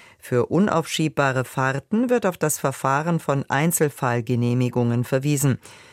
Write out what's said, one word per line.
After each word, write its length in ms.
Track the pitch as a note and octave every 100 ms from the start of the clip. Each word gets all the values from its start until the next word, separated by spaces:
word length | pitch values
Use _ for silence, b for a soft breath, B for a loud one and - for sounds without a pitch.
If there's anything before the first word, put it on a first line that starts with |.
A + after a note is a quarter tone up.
| B B
Für 280 | - B2 -
unaufschiebbare 960 | D#3 G#3 E3 - - D#3 - C#3 C3 B2
Fahrten 640 | - C3 C3+ - G#3+ B3
wird 160 | B3 G3
auf 120 | F3
das 220 | D#3 -
Verfahren 600 | C#3 C3 C3+ C#3 D#3+ E3
von 240 | - C#3 -
Einzelfallgenehmigungen 1600 | C3+ E3 - D3+ - B2+ A#2+ A#2 A#2+ A#2+ B2 B2 B2 A#2+ A#2 B2
verwiesen. 540 | C3+ C#3+ C#3+ C#3 A#2 B B B